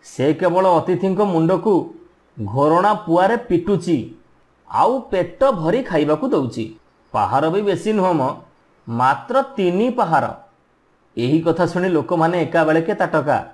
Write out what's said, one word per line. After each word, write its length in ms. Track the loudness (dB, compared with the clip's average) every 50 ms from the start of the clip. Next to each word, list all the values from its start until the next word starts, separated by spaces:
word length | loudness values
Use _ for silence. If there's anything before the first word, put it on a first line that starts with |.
| _
ସେ 300 | -20 -6 -2 0 0 0
କେବଳ 320 | 2 0 0 2 2 2
ଅତିଥିଙ୍କ 540 | 4 2 2 2 0 -2 0 0 -2 0 0
ମୁଣ୍ଡକୁ 540 | 0 0 2 2 2 2 2 2 2 2 2 2 0 -4 -14 -20 -20 _ _ _ _ _ _ -10 -10
ଘୋରଣା 500 | -6 -2 0 2 4 4 4 4 2 0
ପୁଆରେ 420 | 0 -2 0 2 2 4 4 2
ପିଟୁଛି, 800 | 0 -2 0 -2 -2 0 0 -2 -2 0 0 -2 -2 -2 -6 -14 -20 _ _ _ _ _ _ _ _ _ _
ଆଉ 280 | 0 2 2 2 2 0
ପେଟ 460 | -4 -4 -2 -2 -2 -4 -2 0 0
ଭରି 380 | 2 2 0 0 0 0 0 -2
ଖାଇବାକୁ 460 | -2 0 0 2 2 0 0 0 -2
ଦଉଛି। 500 | 0 0 -2 -2 -6 -8 -10 -10 -12 -20 _ _ _ _ _ _ -2
ପାହାର 380 | -2 -2 0 0 0 0 0
ବି 120 | 0 0 0
ବେଶୀ 300 | 0 -2 -2 -2 -2 0
ନୁହଁ 200 | 0 2 2 0
ମ, 100 | 0 -2 -2 -4 -8 -16 _ _ _ _ _ _ _ _ -8
ମାତ୍ର 540 | -2 0 2 2 2 0 -4 -2 0 0 0
ତିନି 480 | 0 -2 -2 -2 0 2 0 0 0
ପାହାର।" 340 | 0 -2 -2 0 0 0 0 -2 -6 -10 -18 _ _ _ _ _ _ _ _ _ _ _ _ _ _
ଏହି 240 | -4 -2 2 2 2
କଥା 260 | 2 0 0 0 0
ଶୁଣି 220 | -2 0 -2 -2 0
ଲୋକମାନେ 540 | 0 -2 -2 -2 -2 0 0 0 0 0 -2
ଏକାବେଳକେ 520 | 0 0 0 2 2 2 0 0 -2 -2
ତାଟକା। 440 | -2 -2 -2 0 -2 0 0 -2 -2 -2 -8